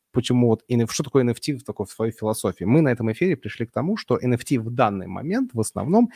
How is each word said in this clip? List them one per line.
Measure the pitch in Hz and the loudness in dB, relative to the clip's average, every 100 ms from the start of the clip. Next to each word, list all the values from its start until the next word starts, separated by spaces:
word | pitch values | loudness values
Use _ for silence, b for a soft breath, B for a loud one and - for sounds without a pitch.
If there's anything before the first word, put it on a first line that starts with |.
| _ | _
почему | 127 - 123 120 | -4 0 4 4
вот | 110 - | 2 0
Н | 120 | 0
Ф | 113 | 0
Т, | |
что | - | -2
такое | 139 135 | 0 2
Н | 120 | 2
Ф | 117 | 0
Т | - 131 | -4 -6
в | |
такой, | - - 98 | -8 -8 -8
в | |
своей | - 113 | -4 -4
философии. | - 107 110 104 - | -2 -4 -2 -2 -2
Мы | 90 147 | 2 4
на | 151 | 4
этом | 117 113 | 2 -2
эфире | 110 180 151 | 0 0 -2
пришли | 101 - 117 | -6 -8 -6
к | |
тому, | - 156 214 | -4 -2 -2
что | - 123 | -2 0
Н | 123 | 2
Ф | 120 - | 0 0
Т | 131 | -2
в | 110 | 0
данный | 120 113 98 92 | 0 0 0 -6
момент | 92 135 226 254 | -8 -4 -2 -2
в | 113 | -2
основном — | 107 95 117 208 240 | -4 -4 0 4 2